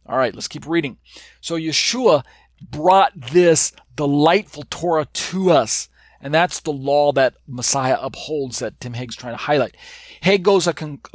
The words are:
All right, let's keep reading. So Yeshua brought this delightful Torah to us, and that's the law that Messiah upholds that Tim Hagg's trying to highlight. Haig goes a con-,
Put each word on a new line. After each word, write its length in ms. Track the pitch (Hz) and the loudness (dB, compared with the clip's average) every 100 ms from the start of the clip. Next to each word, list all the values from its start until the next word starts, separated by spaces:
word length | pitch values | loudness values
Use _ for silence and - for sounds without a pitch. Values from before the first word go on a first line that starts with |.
| - | -4
All 120 | 127 | 0
right, 180 | 120 110 | 0 -2
let's 120 | - | -12
keep 200 | 147 143 | -12 -4
reading. 300 | 170 143 104 _ - - _ | -4 -4 -10 _ -20 -20 _
So 140 | - 165 | -8 -6
Yeshua 680 | 160 143 - 247 226 143 - _ _ _ | -4 -2 -2 2 4 4 0 _ _ _
brought 580 | - 151 175 190 185 160 | -14 -2 4 4 4 -2
this 540 | 120 175 175 156 - - _ - | 0 4 6 4 0 -6 _ -4
delightful 680 | 143 143 160 196 - 135 - | 0 4 4 2 0 -14 -14
Torah 380 | - 175 156 143 | -6 -2 -2 -2
to 380 | - - 185 185 | -8 -8 -2 2
us, 400 | 147 110 - - _ _ _ | 4 2 -4 -8 _ _ _
and 100 | 139 | -2
that's 280 | 156 180 - | 0 0 -2
the 120 | 160 | -8
law 420 | 143 139 147 147 | -6 0 2 2
that 200 | 139 127 - - | 2 0 -2 -12
Messiah 500 | 123 - 135 127 123 | -6 -2 0 0 -2
upholds 600 | 131 - - 151 131 - | -4 -10 -8 -6 -6 -8
that 200 | 113 - | -8 -10
Tim 140 | 123 | -12
Hagg's 220 | 120 123 - | -10 -12 -12
trying 180 | 123 | -12
to 100 | 113 | -8
highlight. 320 | - 147 113 - - - - - | 0 0 0 -6 -20 -20 -20 -4
Haig 220 | 185 196 | 0 2
goes 240 | 180 196 170 | 4 2 2
a 60 | |
con-, 280 | 156 151 139 - | -4 -8 -14 -6